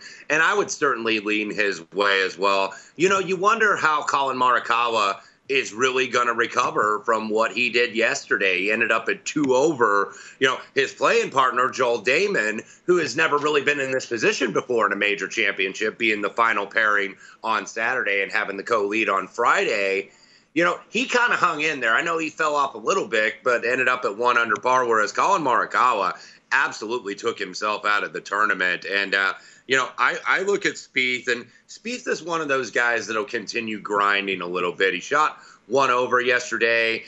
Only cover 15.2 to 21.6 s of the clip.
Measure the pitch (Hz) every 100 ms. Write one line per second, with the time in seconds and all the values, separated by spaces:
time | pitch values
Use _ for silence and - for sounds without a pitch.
15.2 | 95 - 104 98 95 95 107 - 113 104
16.2 | 101 - 113 107 101 113 110 104 98 92
17.2 | - - 113 107 95 - 113 127 101 98
18.2 | 95 107 101 98 95 117 101 110 104 98
19.2 | 92 - 120 165 185 110 98 98 98 _
20.2 | _ _ _ 147 175 170 - 208 247 240
21.2 | 208 175 175 156